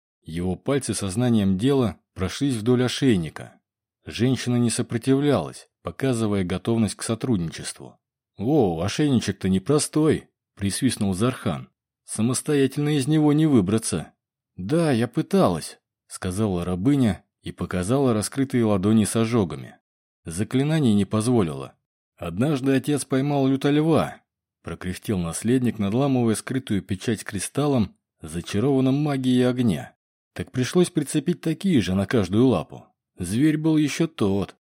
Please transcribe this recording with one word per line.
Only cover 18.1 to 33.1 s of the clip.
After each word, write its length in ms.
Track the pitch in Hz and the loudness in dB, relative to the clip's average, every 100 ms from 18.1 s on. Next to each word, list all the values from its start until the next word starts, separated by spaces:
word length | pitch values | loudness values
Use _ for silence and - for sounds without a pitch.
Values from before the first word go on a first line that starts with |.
раскрытые 500 | 107 101 - 135 127 | 0 -2 -2 -2 0
ладони 400 | 110 101 98 113 101 | 2 2 4 4 4
с 100 | 113 | 0
ожогами. 640 | 113 117 90 71 62 - _ _ _ _ - | 0 2 0 -4 -14 -20 _ _ _ _ -12
«Заклинание 680 | 82 110 127 143 160 135 | -6 -2 0 0 2 4
не 120 | 104 98 | 4 2
позволило. 680 | 110 110 123 87 69 65 - _ _ _ _ | 0 2 2 2 -2 -12 -16 _ _ _ _
Однажды 560 | 85 85 135 143 131 | -10 -2 -2 0 0
отец 320 | 135 135 147 - | 0 0 -4 -2
поймал 420 | 131 143 143 135 | -2 0 0 0
люто 220 | 135 143 | 0 2
льва», — 480 | 147 156 147 76 - _ _ _ _ | 2 2 2 0 -6 _ _ _ _
прокряхтел 540 | - 82 90 90 - 101 | -14 -8 -8 -6 -4 -2
наследник, 640 | 85 82 110 127 123 104 | -2 -4 0 0 0 -2
надламывая 560 | 98 113 143 131 117 104 | -2 0 0 0 0 -2
скрытую 460 | - 135 - 101 | -4 -6 -2 -4
печать 420 | - 95 - 107 | -4 -6 -4 -4
кристаллом, 720 | - 101 - - 147 135 101 - _ _ | -6 -8 -6 -4 0 0 0 -4 _ _
зачарованным 760 | 80 82 82 98 127 135 131 135 | -10 -10 -6 -2 2 2 2 0
магией 520 | 151 139 127 123 127 | 0 -2 2 2 2
огня. 480 | 123 120 78 - _ _ _ _ | 2 0 0 -6 _ _ _ _
«Так 180 | - - | -12 -8
пришлось 380 | - 123 180 175 | -4 0 2 2
прицепить 500 | - 143 151 143 175 | 0 -2 -2 -2 -2
такие 400 | 160 156 196 151 | -4 -2 2 2
же 160 | 90 92 | 2 0
на 100 | 98 | 0
каждую 420 | 127 90 104 131 | 0 0 2 4
лапу. 380 | 98 69 64 - _ _ | 2 -2 -12 -20 _ _